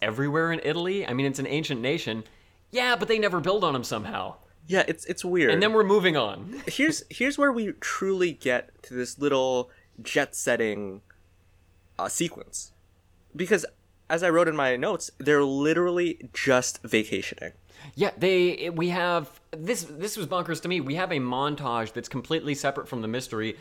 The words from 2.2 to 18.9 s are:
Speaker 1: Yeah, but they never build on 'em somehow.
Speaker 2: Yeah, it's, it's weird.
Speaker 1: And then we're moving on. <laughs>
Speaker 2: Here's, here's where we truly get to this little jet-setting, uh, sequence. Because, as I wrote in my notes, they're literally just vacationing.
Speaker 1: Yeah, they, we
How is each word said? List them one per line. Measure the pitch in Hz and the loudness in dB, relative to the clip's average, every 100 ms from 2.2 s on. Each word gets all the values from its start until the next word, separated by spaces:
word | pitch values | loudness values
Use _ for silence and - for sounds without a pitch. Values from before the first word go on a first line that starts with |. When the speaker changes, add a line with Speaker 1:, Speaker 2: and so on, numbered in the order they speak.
| - - _ _ _ | -8 -18 _ _ _
Speaker 1:
Yeah, | 247 247 233 | -2 0 0
but | 202 | 2
they | 220 | 2
never | 208 175 | 2 0
build | 175 208 | 0 2
on | 170 | 2
'em | 135 | 0
somehow. | 113 113 101 107 95 - - _ 156 | -2 -6 -6 -6 -8 -10 -20 _ -2
Speaker 2:
Yeah, | 185 - | 0 2
it's, | 160 | -2
it's | - 175 | -6 -6
weird. | 180 180 135 | -2 2 4
Speaker 1:
And | 170 | 6
then | 214 | 4
we're | 220 | 4
moving | 196 208 185 151 | 6 6 4 2
on. | 107 98 175 269 | 0 -4 -12 -10
<laughs> | - | -8
Speaker 2:
Here's, | - 302 302 - | 0 0 0 -8
here's | - 254 285 | -2 -2 2
where | 285 | 2
we | 233 208 - | 2 -2 -4
truly | - - 190 190 180 | -6 -2 0 2 0
get | 143 131 123 - _ | 0 0 0 -2 _
to | - | -10
this | 123 123 - | -6 -6 -2
little | 143 135 131 127 123 - _ - | 2 4 4 0 -2 -10 _ -16
jet-setting, | - 151 139 - - 120 110 101 101 98 - _ _ _ _ _ _ _ _ - | -2 0 0 -2 0 2 2 0 -6 -10 -16 _ _ _ _ _ _ _ _ -8
uh, | 90 | -6
sequence. | - 170 - - - - _ _ _ _ _ _ 151 | -2 -4 -4 -14 -14 -14 _ _ _ _ _ _ -8
Because, | 180 196 - - _ _ _ | 0 0 0 -12 _ _ _
as | 165 | 2
I | 180 | 4
wrote | 160 170 | 6 4
in | 151 | 4
my | 131 123 | 2 2
notes, | 165 180 - - | 0 -2 -6 -4
they're | 135 147 | 4 4
literally | 139 139 147 160 175 175 175 - 127 | 4 2 2 4 2 2 0 -2 -8
just | - 135 127 - - | -2 4 4 2 -6
vacationing. | 110 110 107 98 - - 82 - _ - 143 | 0 0 2 -4 -6 -10 -12 -14 _ -20 -18
Speaker 1:
Yeah, | 135 196 - | -2 -2 0
they, | 180 185 180 165 165 | 2 4 4 0 -4
we | 165 175 | -2 -2